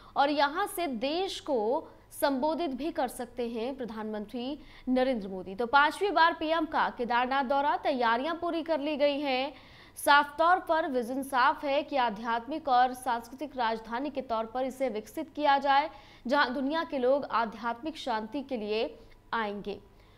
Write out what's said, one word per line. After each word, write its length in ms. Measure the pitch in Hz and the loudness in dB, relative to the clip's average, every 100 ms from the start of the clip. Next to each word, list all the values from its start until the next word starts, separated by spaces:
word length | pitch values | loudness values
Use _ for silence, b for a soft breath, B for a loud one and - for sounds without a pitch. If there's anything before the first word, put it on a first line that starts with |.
| B - | B 2
और 140 | 285 | 2
यहाँ 380 | 294 285 320 403 | 4 2 2 -4
से 200 | 392 349 | -2 -4
देश 500 | 240 262 320 381 - | -2 -2 -2 -2 -6
को 460 | - 262 208 285 B B B | -2 0 2 0 B B B
संबोधित 600 | - 294 269 302 320 339 | -2 0 2 0 0 -2
भी 200 | 254 302 | -4 -4
कर 160 | 311 254 | -2 -4
सकते 380 | - 240 - 240 | -4 -10 -6 -6
हैं 260 | 233 233 269 | -4 -6 -6
प्रधानमंत्री 840 | 233 220 214 214 208 254 247 294 B B - | -8 -8 -8 -8 -8 -8 -8 -8 B B 0
नरेंद्र 380 | 254 254 247 196 | 2 2 0 -4
मोदी। 280 | 190 180 196 | -8 -8 -6
तो 100 | 240 | 2
पांचवी 440 | 269 294 294 403 | 4 4 4 0
बार 220 | 330 330 | 4 4
पीएम 320 | 330 311 330 320 | 4 0 0 0
का 240 | 269 190 | 0 -2
केदारनाथ 520 | - 240 240 254 269 254 | -2 -2 0 2 0 2
दौरा, 300 | 277 285 349 | 2 2 0
तैयारियां 580 | 370 269 233 233 285 339 | 0 2 2 2 0 -4
पूरी 280 | 339 339 | -2 -4
कर 160 | 320 311 | -2 -2
ली 160 | 285 294 | -2 2
गई 220 | 294 277 | 2 2
हैं। 340 | 285 254 269 B B B B - | 0 -2 -2 B B B B -4
साफ 380 | - 285 294 - | 4 6 4 2
तौर 220 | 330 370 | 4 4
पर 260 | 349 320 330 | 2 0 0
विजन 320 | 254 226 262 | -2 -2 -4
साफ 400 | 269 262 262 294 294 | -2 2 2 2 0
है 160 | 277 | 0
कि 120 | 294 285 | 0 0
आध्यात्मिक 680 | 240 208 233 233 233 311 311 | 0 -2 -4 -4 -4 -6 2
और 240 | 247 254 | 4 4
सांस्कृतिक 640 | 254 262 233 240 262 294 262 | 2 -4 -4 -4 -10 -10 -2
राजधानी 520 | 226 226 220 233 285 | -2 -2 -4 -6 -4
के 120 | 269 | -6
तौर 220 | 262 220 226 | -4 -4 -4
पर 200 | 254 262 | -4 -4
इसे 240 | 247 262 | -2 -2
विकसित 400 | 214 214 - 311 | -2 -6 -8 -8
किया 280 | - 294 277 | 0 4 4
जाए, 320 | 277 269 311 B B B 233 | 6 4 2 B B B 0
जहां 280 | 285 285 | 2 2
दुनिया 300 | 254 269 320 | 0 -2 -2
के 140 | 330 285 | -2 0
लोग 280 | 247 277 254 | 2 2 2
आध्यात्मिक 720 | 208 226 208 233 233 311 311 | 0 -2 -4 -6 -4 -6 -8
शांति 440 | - 220 214 294 | -4 -4 -4 -6
के 140 | 269 247 | -6 -6
लिए 400 | 208 214 240 B B - - | -2 -2 -2 B B -20 -6
आएंगे। 460 | 226 214 202 196 - - b b | -4 -2 -4 -8 -10 -14 b b